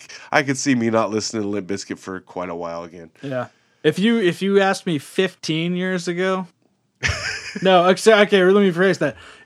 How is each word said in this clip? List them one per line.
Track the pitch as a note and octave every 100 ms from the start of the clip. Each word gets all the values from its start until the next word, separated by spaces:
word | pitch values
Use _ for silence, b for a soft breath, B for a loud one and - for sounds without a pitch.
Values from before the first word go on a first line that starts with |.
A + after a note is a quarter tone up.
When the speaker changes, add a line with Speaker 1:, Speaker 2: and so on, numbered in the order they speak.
| - B B
Speaker 1:
I | D3+
could | C#3 C3+
see | C#3+ B2
me | A#2
not | A2 G2+
listening | G#2+ G2+ A2+
to | G2+
Limp | G2+ F2+
Bizkit | G2 - G2
for | - F#2
quite | - F2+ F2+
a | F2
while | E2+ E2+
again. | E2+ F2 E2 _
Speaker 2:
Yeah. | C#3 B2+ A#2+ _ _ _
If | D#3 D3+
you, | A3 A#3
if | F3+ -
you | G3 G3
asked | F#3+ - F#3+
me | D3
fifteen | - - F#3 - - D#3 F3 F3+
years | F#3 F#3 F3
ago, | F3 F#3+ F#3+ F3+ _ _ _ _ -
Speaker 1:
<laughs> | - - - - - G#3
Speaker 2:
no, | F#3 F#3 F3+
ex-, | F3+ A3
okay, | G#3 G#3 G3
let | F#3 G3+
me | G3
rephrase | E3+ F#3+ E3+
that. | D3 - B B